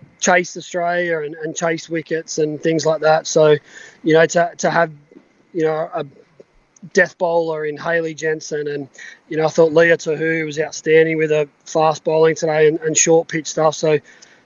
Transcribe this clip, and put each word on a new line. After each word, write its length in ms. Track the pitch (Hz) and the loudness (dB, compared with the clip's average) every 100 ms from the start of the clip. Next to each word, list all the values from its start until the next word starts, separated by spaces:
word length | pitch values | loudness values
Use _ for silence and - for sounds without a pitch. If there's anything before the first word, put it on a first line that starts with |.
| - _ | -20 _
chased 380 | - 180 175 180 | 0 2 0 -10
Australia 640 | - 180 170 175 175 160 | -10 -6 -2 -2 -2 -4
and, 120 | 147 160 | -6 -8
and 200 | 156 - | -10 -6
chased 340 | 170 165 - | -4 -4 -6
wickets 480 | 165 - 160 - - | -8 -6 -8 -6 -4
and 240 | 151 151 | -4 -2
things 240 | 165 160 156 | -2 0 0
like 160 | 151 | 0
that. 240 | 156 156 - | 2 2 2
So, 320 | 165 151 147 - - - _ | 4 4 4 0 -20 -20 _
you 100 | 160 | 2
know, 140 | 160 160 | 4 4
to, 240 | 175 170 - | 2 -2 -2
to 120 | 175 | -2
have, 220 | 165 165 147 _ - _ _ _ | 0 -2 -4 _ -20 _ _ _
you 120 | 180 | -4
know, 260 | 156 156 170 165 | -2 -2 -6 -8
a 100 | 143 - _ - _ _ _ _ 165 | -10 -14 _ -20 _ _ _ _ -2
death 240 | 185 170 - | 0 0 -2
bowler 480 | 175 170 165 156 151 | -2 0 -2 -4 -6
in 120 | 143 | -6
Hayley 360 | 160 170 160 | -4 -2 -4
Jensen, 540 | 143 160 156 - 151 147 | -4 -4 -4 -6 -6 -6
and, 200 | 143 135 - - - _ | -8 -10 -16 -20 -20 _
you 100 | 156 | -2
know, 80 | 156 | 0
I 40 | |
thought 240 | 175 165 | 2 4
Leah 240 | 160 170 160 | 4 4 2
Tahu 480 | 160 151 160 165 156 | 0 -4 -2 -2 -4
was 140 | 147 | -6
outstanding 580 | 151 - 156 160 160 156 | -8 -6 2 4 4 0
with 140 | 156 | 0
her 160 | 151 147 _ - | 0 -2 _ -4
fast 380 | 165 160 156 | 2 2 0
bowling 320 | 165 156 160 151 | -2 2 2 2
today 320 | 160 156 151 | -2 2 2
and, 120 | 160 | 2
and 140 | 160 151 | -2 0
short 320 | 170 165 165 | 4 2 2
pitch 200 | 160 - | -6 -6
stuff. 260 | 160 156 | -2 0
So 240 | - 160 147 - _ _ _ | 0 0 0 -4 _ _ _